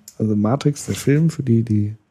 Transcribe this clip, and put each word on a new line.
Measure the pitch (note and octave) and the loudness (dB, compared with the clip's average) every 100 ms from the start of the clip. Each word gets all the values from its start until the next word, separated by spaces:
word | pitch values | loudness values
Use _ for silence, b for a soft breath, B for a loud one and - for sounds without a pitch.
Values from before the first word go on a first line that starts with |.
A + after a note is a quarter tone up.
| - - | -14 -4
Also | A2 G#2 | -2 0
Matrix, | G#2+ C3+ D3+ C#3 - | 0 0 0 -2 -4
der | G2+ | -4
Film, | - C#3+ E3 | 0 2 2
für | D#3 | 0
die, | C3+ A#2 | 0 2
die | A2+ G#2+ G#2 A2 _ | 2 0 -2 -6 _